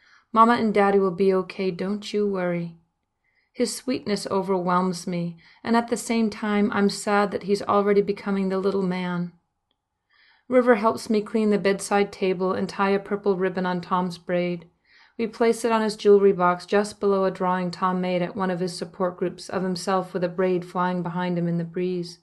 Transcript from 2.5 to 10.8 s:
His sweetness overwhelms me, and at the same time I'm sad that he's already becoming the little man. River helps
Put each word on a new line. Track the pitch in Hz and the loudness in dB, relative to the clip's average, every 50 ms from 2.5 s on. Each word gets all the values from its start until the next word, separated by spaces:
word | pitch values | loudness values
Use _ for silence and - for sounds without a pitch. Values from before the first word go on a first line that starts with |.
| 175 175 170 170 165 - _ _ _ _ _ _ _ _ _ _ _ _ _ _ _ | -2 -4 -4 -8 -10 -16 _ _ _ _ _ _ _ _ _ _ _ _ _ _ _
His | - 247 - - | -2 -2 -2 -2
sweetness | - - - 254 - - - 208 202 - - | -6 -6 -4 -4 -4 -4 -4 -4 -4 -4 -2
overwhelms | - 196 185 190 196 185 175 180 180 180 185 185 175 175 - | -2 -2 0 0 0 0 0 2 2 2 2 0 -2 -4 -6
me, | 202 180 175 170 175 170 - - - _ _ - | -6 -4 -4 -4 -6 -8 -12 -18 -20 _ _ -2
and | 226 226 | 0 2
at | 233 233 240 | 2 2 0
the | - | -2
same | 196 - - 233 226 226 208 | -4 -2 -2 0 0 0 0
time | 208 - 226 208 208 208 202 - - | -2 -4 -4 0 2 2 2 2 2
I'm | 202 196 196 | 2 2 0
sad | 196 - - 214 202 202 208 196 | 0 -2 -4 0 0 2 2 0
that | 202 - - | -2 -4 -2
he's | 180 202 202 - | -2 -2 -2 0
already | - 202 202 196 208 202 202 196 | 0 0 2 2 4 4 2 2
becoming | 202 202 202 - 202 196 196 190 190 | 2 0 -4 -2 -4 -2 0 0 0
the | 190 190 | -2 0
little | 190 196 190 196 190 | 0 0 0 0 0
man. | 180 180 185 180 180 180 175 175 175 - _ _ _ _ _ _ _ _ _ _ _ _ _ _ _ _ _ _ _ _ _ _ | -2 -2 -2 -4 -4 -4 -4 -4 -6 -8 _ _ _ _ _ _ _ _ _ _ _ _ _ _ _ _ _ _ _ _ _ _
River | - 247 254 233 247 240 | 0 2 4 6 6 4
helps | 202 | 4